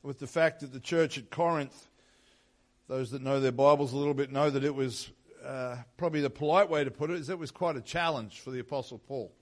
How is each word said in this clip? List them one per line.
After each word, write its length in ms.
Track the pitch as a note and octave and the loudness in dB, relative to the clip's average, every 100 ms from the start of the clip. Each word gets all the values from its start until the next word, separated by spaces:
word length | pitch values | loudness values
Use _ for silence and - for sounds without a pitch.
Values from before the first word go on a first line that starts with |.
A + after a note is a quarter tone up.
with 160 | C#3+ C3+ | -10 -10
the 80 | C#3 | -4
fact 340 | E3 D#3+ D#3+ | 2 2 0
that 100 | C#3 | -12
the 80 | C3 | -12
church 380 | - E3+ D3+ C#3+ | 0 2 2 0
at 140 | A2 | -8
Corinth, 580 | - E3+ D#3+ C3+ - - _ _ _ _ _ _ _ _ _ - | 0 2 0 -4 -12 -20 _ _ _ _ _ _ _ _ _ -8
those 260 | C3 B2 | -6 -4
that 100 | C3 | -6
know 180 | C3+ C3+ | 0 2
their 100 | C3+ | 2
Bibles 440 | A#2+ C#3 D3 C#3 | 6 6 6 4
a 20 | C3+ | 0
little 160 | C#3+ | 0
bit 180 | C3+ C#3 | 0 0
know 200 | C#3 D3+ | 2 2
that 120 | C#3 | 2
it 120 | C#3+ | 0
was, 340 | C#3 C3 A2+ - - _ - | 0 -2 -4 -12 -16 _ -16
uh, 340 | C3+ C3+ B2+ B2 A#2+ - | -10 -6 -6 -8 -14 -4
probably 240 | E3+ D3+ | -2 0
the 80 | C#3+ | -2
polite 400 | - D3 D3+ D3+ | 0 2 4 4
way 160 | D3+ | 2
to 60 | C3+ | 0
put 180 | - D#3 | -2 -4
it, 100 | F3 | -4
is 120 | C#3 | -6
it 80 | F3+ | -8
was 120 | D#3 | -10
quite 260 | - F3 C#3 | -4 -2 -2
a 40 | |
challenge 600 | A2+ E3 E3+ C#3+ G#2+ - | -6 -2 0 -2 -6 -14
for 100 | C3 | -10
the 100 | B2+ | -10
Apostle 380 | - C#3 B2 A#2 | -6 -8 -8 -16
Paul. 340 | _ C#3 G#2+ _ | _ -8 -8 _